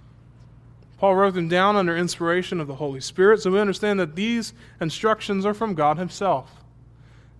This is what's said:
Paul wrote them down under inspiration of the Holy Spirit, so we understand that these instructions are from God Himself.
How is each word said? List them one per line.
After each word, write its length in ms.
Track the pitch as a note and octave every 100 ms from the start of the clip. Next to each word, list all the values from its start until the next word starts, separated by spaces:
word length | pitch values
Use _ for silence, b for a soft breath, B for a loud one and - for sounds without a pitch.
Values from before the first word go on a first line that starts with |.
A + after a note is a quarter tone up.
| b b - - - - - - - -
Paul 180 | G3 F#3+
wrote 180 | G3
them 140 | F3+ E3
down 280 | F3+ G3 G#3
under 200 | F3+ E3+
inspiration 640 | F3 - E3+ F3+ F3+ F3
of 80 | C#3+
the 80 | C3+
Holy 240 | D3 C3+
Spirit, 420 | - - G3 G#3+
so 80 | F#3+
we 100 | F#3+
understand 400 | G#3 F3+ G#3 G3
that 160 | E3+ D#3
these 380 | A3 A#3 - - B B
instructions 640 | E3 - A3 G#3+ - G3
are 120 | G3+ G#3
from 180 | A3+
God 240 | D#3+ D3 D#3
Himself. 640 | F3+ - G3 C#3 - - - - - - b b b b